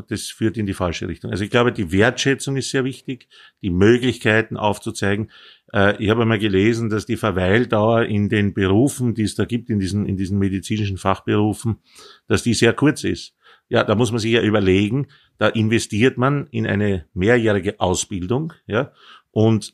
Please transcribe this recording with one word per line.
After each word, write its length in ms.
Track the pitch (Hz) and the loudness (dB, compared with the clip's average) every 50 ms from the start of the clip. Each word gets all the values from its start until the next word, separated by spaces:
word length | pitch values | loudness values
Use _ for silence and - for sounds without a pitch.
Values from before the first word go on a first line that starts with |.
| - | -10
Das 160 | - 110 95 - | -8 -8 -8 -8
führt 340 | - - - 107 110 - | -10 -6 -2 -2 -2 -2
in 80 | 113 104 | -2 -4
die 80 | 98 92 | -4 -4
falsche 340 | - 92 87 82 - 101 | -2 -2 -4 -4 -4 -6
Richtung. 240 | 92 85 - - 113 | -8 -8 -10 -8 -6
Also 140 | 107 92 104 | -6 -6 -4
ich 40 | 98 | 0
glaube, 220 | - 120 120 123 | 0 2 2 2
die 220 | 120 - 95 78 92 | 0 -2 -4 0 2
Wertschätzung 640 | 95 110 127 123 - - 135 139 - - 139 139 | 2 2 2 2 0 -2 -2 -2 -2 -4 -6 -6
ist 140 | 131 120 - | -6 -6 -4
sehr 120 | - 135 127 | -4 -4 -4
wichtig, 460 | 135 131 - - 143 127 123 _ _ - - - - _ _ | -4 -6 -10 -12 -12 -12 -12 _ _ -20 -20 -20 -20 _ _
die 80 | - 95 | -4 -2
Möglichkeiten 880 | 87 90 98 110 123 123 127 123 113 - - 107 110 113 110 - 120 | 2 4 6 6 6 4 2 -2 -2 0 0 2 2 2 0 -2 -4
aufzuzeigen. 720 | - 104 104 98 - - 113 101 - 104 98 104 107 104 - - - - - - _ _ _ | -2 -2 -2 -2 -4 -6 -10 -6 -4 -2 -2 -2 -2 -4 -8 -12 -20 -20 -20 -20 _ _ _
Äh, 240 | - 101 98 101 107 - 110 | 0 2 2 2 2 0 0
ich 60 | 98 | 0
habe 140 | 113 117 113 | 2 2 2
einmal 160 | 113 113 101 | 2 2 2
gelesen, 500 | 110 104 95 95 101 117 117 113 117 104 | 2 2 2 4 4 2 2 0 -2 -2
dass 160 | 107 104 - | -2 -4 -4
die 100 | - 110 | -4 -4
Verweildauer 880 | - - 107 87 92 92 92 104 120 123 107 117 104 107 113 117 113 117 | -2 -2 -2 0 0 2 2 2 2 2 2 0 2 2 4 4 2 2
in 240 | - 107 104 104 | 0 0 0 0
den 260 | 95 110 104 101 98 - | 0 2 0 0 0 0
Berufen, 600 | 104 95 92 95 110 139 139 - - 123 117 107 | 0 2 2 4 4 2 2 0 -2 -4 -2 -2
die 100 | 113 107 | 0 -2
es 120 | 95 - | -2 -2
da 100 | - 101 | -2 -4
gibt, 240 | - 120 117 - - | -2 -4 -6 -4 -4
in 100 | 110 101 | -2 -2
diesen, 260 | 95 87 98 104 98 | -2 -2 -2 -2 -2
in 120 | - 98 | -2 -2
diesen 220 | 92 98 87 104 98 | -4 -2 -2 0 0
medizinischen 580 | 98 95 98 92 - - 110 107 104 98 95 | 0 0 -2 -4 -4 -4 -4 -4 -4 -4 -4
Fachberufen, 800 | 90 - 95 190 - - 113 110 104 104 107 101 - - 113 104 - _ _ _ - - - - _ _ | -2 -2 -2 -2 -2 -2 0 0 2 2 0 0 -2 -4 -4 -4 -4 _ _ _ -20 -20 -20 -20 _ _
dass 160 | - 110 92 - | -2 -2 0 0
die 100 | 120 104 | 0 0
sehr 200 | - 117 113 110 | 2 2 2 2
kurz 320 | - 139 151 156 - - | 2 2 0 0 0 -4
ist. 280 | 98 90 - - - _ _ _ _ - _ _ - | -6 -6 -6 -8 -16 _ _ _ _ -20 _ _ -2
Ja, 160 | - 113 - | 0 0 2
da 100 | - 107 | 2 2
muss 160 | 107 123 107 | 2 2 0
man 80 | 117 113 | 0 -2
sich 140 | 104 113 113 | -2 0 0
ja 80 | 117 | 2
überlegen, 640 | 95 107 107 104 98 92 92 98 104 104 123 143 135 - _ _ _ _ _ | 2 2 2 2 2 4 4 4 2 0 -2 -4 -6 -6 _ _ _ _ _
da 100 | - 107 | -2 -2
investiert 680 | 104 - 110 107 110 117 107 - - 110 101 123 131 - | 0 2 2 2 2 2 0 0 -2 0 2 2 2 2
man 300 | 123 123 139 143 139 135 - | 2 0 0 0 -2 -6 -6
in 160 | - 113 110 | -6 -4 -4
eine 380 | 101 101 101 104 101 98 90 - _ - | -2 -2 0 0 0 -2 -2 -6 _ -4
mehrjährige 640 | 90 92 110 123 120 113 107 101 101 85 101 - - | 0 2 2 2 4 2 2 0 0 -2 -4 -4 -2
Ausbildung, 720 | 95 92 90 - - - 104 87 90 92 117 143 160 165 - _ _ | 0 0 0 -2 -4 -6 -8 -6 -4 -2 -2 -4 -4 -6 -10 _ _
ja, 240 | - 101 117 139 - _ _ - - - - _ _ | -6 -4 -4 -4 -6 _ _ -20 -20 -20 -20 _ _
und, 420 | - 110 110 113 110 104 - - | 0 2 4 4 4 2 0 -4